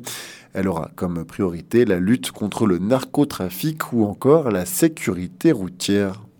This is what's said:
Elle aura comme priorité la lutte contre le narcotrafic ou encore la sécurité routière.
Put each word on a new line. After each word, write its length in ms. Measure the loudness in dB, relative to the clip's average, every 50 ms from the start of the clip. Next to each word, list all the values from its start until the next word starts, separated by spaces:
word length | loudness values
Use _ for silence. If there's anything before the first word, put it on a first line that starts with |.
| -2 -10 -12 -12 -14 -16 -18 -20 -18 -12
Elle 160 | -6 -4 -2 -2
aura 220 | -2 -4 -6 -8 -8
comme 280 | -6 -4 -4 -4 -6 -8
priorité 600 | -8 -4 -2 -2 -2 -2 -4 -4 2 4 4 6
la 120 | 4 4 2
lutte 320 | 2 2 2 0 0 -6
contre 360 | -8 -6 -6 -4 -2 0 2
le 120 | 2 2 2
narcotrafic 1160 | 0 0 0 0 0 -2 0 0 0 0 -2 -6 -6 -6 -6 -4 -4 -4 -4 -4 -6 -2 0
ou 100 | 0 0
encore 460 | 0 0 0 4 6 6 6 4 2
la 160 | 0 -2 -2
sécurité 840 | -2 0 2 2 2 2 0 -4 -4 -4 -4 -4 -8 -4 0 2 2
routière. 680 | 2 2 -2 -6 -8 -4 -2 0 2 2 2 0 -4 -8 -14 -20 _